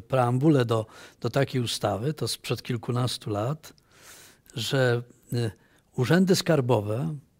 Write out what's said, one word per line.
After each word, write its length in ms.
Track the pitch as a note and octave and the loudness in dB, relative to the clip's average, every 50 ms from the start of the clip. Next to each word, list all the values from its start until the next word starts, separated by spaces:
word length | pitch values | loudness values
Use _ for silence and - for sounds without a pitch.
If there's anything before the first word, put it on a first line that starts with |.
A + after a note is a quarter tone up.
| - - | -4 0
preambule 560 | - C3 B2 A#2+ B2 B2+ C#3 E3 D3+ C3+ B2 | 2 2 4 4 2 4 4 4 6 4 4
do, 220 | A2+ A#2 A2+ G#2+ - - - - - - _ | 2 2 0 -2 -4 -10 -20 -20 -20 -12 _
do 100 | - A#2+ | -6 -2
takiej 300 | - C#3 C#3 - - C3 | 0 0 0 0 0 -2
ustawy, 540 | A#2+ G#2+ - - - G#2 G2+ F#2+ A2+ D3+ D#3 | -2 -2 -4 -2 -2 -2 -2 -2 -2 -4 -4
to 140 | - - A2 | -4 -4 -6
sprzed 340 | - - - - B2+ - - | -6 -6 -6 -6 -6 -6 -6
kilkunastu 680 | - B2 A2+ - - A#2+ A#2+ B2+ A#2+ - - - - | -6 -6 -6 -4 -4 -2 -2 -2 -2 -4 -6 -6 -4
lat, 420 | G#2 G2+ G#2+ B2 D3+ D3+ - - - _ _ _ _ - - - - - - - - _ _ - - | -4 -2 -2 -4 -4 -6 -10 -16 -20 _ _ _ _ -20 -20 -20 -20 -20 -20 -20 -20 _ _ -14 -10
że, 480 | - A2 - - C3+ C3 B2 A#2+ B2 A#2+ - - _ _ - - | -8 -6 -2 0 0 2 2 0 0 -4 -8 -16 _ _ -6 -4
e, 180 | A#2+ A#2 A2 - - _ _ _ _ _ _ _ | -4 -4 -4 -6 -10 _ _ _ _ _ _ _
urzędy 400 | - B2+ A2 D#3 F3+ F#3+ F3+ F#3 | -2 0 2 4 4 4 4 2
skarbowe 800 | - - - E3 C#3+ B2 B2 B2+ G#2+ G2+ G#2 G#2+ A#2+ D3 D#3+ D#3 C#3 - _ _ _ | 2 2 2 2 2 2 2 2 2 0 -2 -4 -4 -4 -6 -6 -10 -12 _ _ _